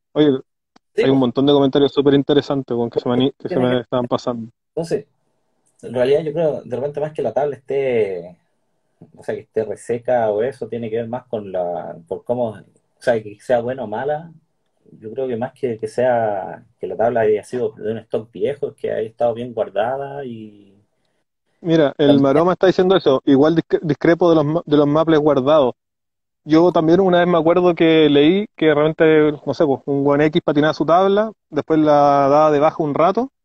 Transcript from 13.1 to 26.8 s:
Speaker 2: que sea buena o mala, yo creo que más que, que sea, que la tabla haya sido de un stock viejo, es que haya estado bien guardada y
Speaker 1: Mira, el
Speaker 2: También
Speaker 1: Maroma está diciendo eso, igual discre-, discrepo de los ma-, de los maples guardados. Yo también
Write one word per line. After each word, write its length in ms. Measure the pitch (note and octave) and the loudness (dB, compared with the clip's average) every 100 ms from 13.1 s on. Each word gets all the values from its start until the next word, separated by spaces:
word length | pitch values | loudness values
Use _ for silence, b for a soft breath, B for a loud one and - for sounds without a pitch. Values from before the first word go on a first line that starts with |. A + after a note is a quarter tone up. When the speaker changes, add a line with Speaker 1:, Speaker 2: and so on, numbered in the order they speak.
| A2+ | -4
Speaker 2:
que 160 | G#2 G2+ | -6 -12
sea 200 | - A#2+ | -2 -2
buena 240 | A#2 C3 | -2 -8
o 20 | A2 | -8
mala, 460 | G#2+ C#3 D3+ E3 - _ _ _ _ _ - | -8 -6 -8 -10 -20 _ _ _ _ _ -20
yo 140 | G#2+ | -14
creo 160 | A#2+ C3 | -8 -6
que 80 | A2+ | -6
más 160 | B2+ | -8
que, 260 | - B2 A2 | -8 -8 -6
que 80 | A2 | -8
sea, 800 | - B2 A#2 A2 G2 F2+ D#2+ - _ | -2 0 0 -2 -4 -8 -14 -20 _
que 60 | F#2 | -10
la 80 | F#2 | -4
tabla 240 | A#2 A#2+ | -2 0
haya 240 | G#2+ G#2 | 0 0
sido 260 | - B2 A2 | -4 -6 -6
de 200 | - G#2+ | -6 -8
un 60 | A2+ | -10
stock 320 | - - - | -8 -8 -8
viejo, 360 | F2+ A#2 C#3+ A#2 | -6 -6 -4 -8
es 40 | |
que 160 | - A2+ | -8 -6
haya 180 | A2 A2+ | -6 -6
estado 260 | - A#2+ | -4 -4
bien 180 | A#2 B2 | -4 -8
guardada 680 | A2 G#2 G2 A#2 C#3 C#3 C#3+ | -6 -6 -4 -4 -4 -8 -12
y 500 | C3 A2+ G#2+ G#2 G2 G2 _ _ _ _ _ _ _ _ | -14 -14 -18 -20 _ _ _ _ _ _ _ _ _ _
Speaker 1:
Mira, 280 | F3+ E3 C#3+ - | 0 2 2 2
el 80 | C#3+ | 4
Speaker 2:
También 160 | C#3+ | 4
Speaker 1:
Maroma 300 | C#3 C#3+ F3 | 4 2 2
está 160 | F3 F#3+ | 2 2
diciendo 280 | F3+ F#3 F#3+ | 2 2 2
eso, 240 | D3+ C3 | 2 0
igual 320 | - C3+ D3+ D#3+ | 4 4 4 2
discre-, 240 | - F#3+ | -2 -2
discrepo 480 | E3 D3 D#3+ E3 F3 | -2 0 0 2 4
de 60 | D#3+ | 2
los 80 | |
ma-, 180 | D3 E3 | 0 -2
de 120 | - D3 | 0 2
los 100 | D3 | 2
maples 320 | D3+ D#3+ D#3 | 2 2 2
guardados. 560 | D3+ C3+ C3 D#3 B2 - _ _ _ _ _ _ | 2 2 2 2 2 -2 _ _ _ _ _ _
Yo 260 | D3+ D#3 F3 | 0 4 4
también 280 | E3+ | 2